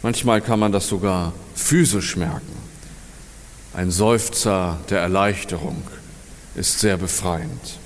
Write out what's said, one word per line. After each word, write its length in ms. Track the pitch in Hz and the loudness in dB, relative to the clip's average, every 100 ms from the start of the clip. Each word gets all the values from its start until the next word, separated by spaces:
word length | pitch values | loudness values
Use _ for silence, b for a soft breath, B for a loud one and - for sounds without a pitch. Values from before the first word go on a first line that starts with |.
Manchmal 380 | 113 120 123 110 | 0 0 4 4
kann 180 | 107 110 | 4 2
man 120 | 107 | 4
das 160 | 98 - | 2 0
sogar 460 | 98 98 92 85 90 - - | 0 2 2 0 -4 -10 0
physisch 600 | - 160 151 101 87 - | 4 6 6 2 -2 -2
merken. 380 | 85 - - - - - B B B B B B B B - | -2 -4 -8 -14 -14 -16 B B B B B B B B -12
Ein 160 | - 90 | -4 0
Seufzer 880 | 87 107 117 113 - 113 95 90 80 80 | 4 4 4 2 0 2 2 0 -2 0
der 100 | 95 | 0
Erleichterung 800 | 87 95 101 95 - 87 76 80 - - - - - - - - | 2 4 4 2 -4 -6 -4 -6 -10 -14 -18 -18 -18 -18 -14 -4
ist 240 | 95 - | -2 2
sehr 180 | 107 92 | 2 2
befreiend. 840 | 90 - 92 85 80 71 - - | 0 0 0 -2 -4 -8 -10 -12